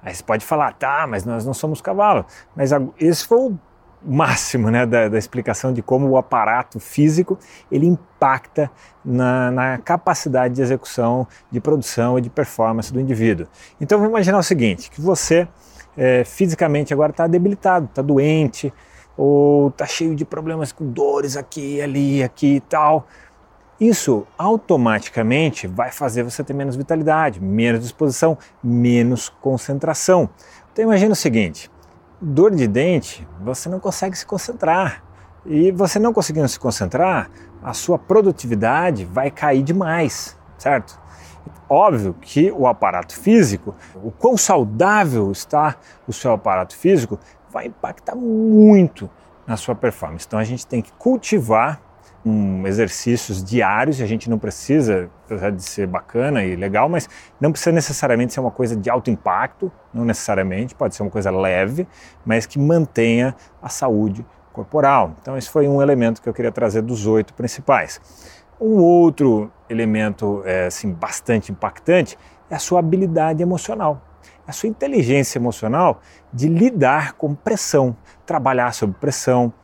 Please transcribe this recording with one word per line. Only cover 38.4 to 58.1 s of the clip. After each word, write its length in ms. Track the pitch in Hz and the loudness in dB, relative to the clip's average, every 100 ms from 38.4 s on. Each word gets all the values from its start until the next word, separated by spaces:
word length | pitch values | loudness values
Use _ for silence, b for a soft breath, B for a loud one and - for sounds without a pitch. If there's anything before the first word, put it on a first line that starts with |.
| 123 113 113 143 180 123 | -4 0 2 2 0 -2
vai 280 | 90 92 139 | -4 -4 -4
cair 320 | - 151 135 | -2 0 2
demais, 760 | 135 175 175 165 156 - - - - - | 2 -2 -2 -2 -2 -4 -14 -18 -20 -6
certo? 420 | 135 139 - - B B B B - - - | -2 -2 -2 -18 B B B B -20 -20 0
Óbvio 460 | 139 208 135 98 85 | 4 4 2 -2 -6
que 300 | - - 180 | -6 2 2
o 160 | 180 127 | 2 0
aparato 480 | 113 101 90 87 - | 2 0 -2 -8 -6
físico, 580 | - 226 151 101 - - B 95 | 4 6 6 0 -6 -14 B -14
o 160 | 104 | -14
quão 260 | - 233 240 | 0 0 2
saudável 920 | - 180 110 107 185 214 175 120 98 | 2 2 2 0 2 2 2 0 -2
está 440 | 98 - 151 151 - b b - | -4 -2 0 0 -2 b b -12
o 60 | |
seu 200 | 113 131 | -6 -2
aparato 420 | 107 104 95 90 - | 0 0 -2 -4 -2
físico, 420 | 170 190 117 101 b b _ | 2 2 0 -8 b b _
vai 180 | - - | -12 -12
impactar 460 | - - 185 - | -10 -12 -10 -10
muito 960 | 247 240 220 220 214 214 202 170 - 95 b b _ - | -6 -2 0 4 8 10 10 6 0 -16 b b _ -8
na 100 | 110 | -8
sua 180 | - | -6
performance. 520 | 113 123 - 78 82 - | -2 -2 -4 -10 -12 -8
Então 100 | 110 | -6
a 60 | |
gente 240 | 110 123 - | -4 -6 -6
tem 140 | 120 | -6
que 100 | 107 | -6
cultivar, 880 | _ 240 254 - 214 117 110 131 151 _ _ b b 110 | _ 0 0 0 -2 2 2 2 -2 _ _ b b -2
um, 420 | 107 101 95 95 | 0 0 -2 -2
exercícios 760 | 101 110 - - 120 - 95 | 0 -2 -2 -2 -4 -2 -8
diários, 600 | 92 120 98 107 165 135 | -2 0 2 2 0 -2
e 20 | |
a 20 | 110 | -4
gente 240 | 113 117 | -4 -2
não 80 | 110 | -4
precisa, 720 | 104 - - 151 120 95 87 - _ | -4 -10 0 2 2 0 -2 -14 _
apesar 240 | 107 98 | -6 -4
de 140 | 98 | -6
ser 240 | 92 - 95 | -10 -6 -4
bacana 560 | 90 - 120 131 139 | -6 -6 -4 -2 -2
e 140 | 95 87 | -2 -4
legal, 320 | 98 104 135 | -2 0 0
mas 200 | 170 - B B _ | 0 -6 B B _
não 120 | 143 | -2
precisa 200 | 151 - | 0 0
necessariamente 640 | 165 147 143 139 | 0 0 -4 0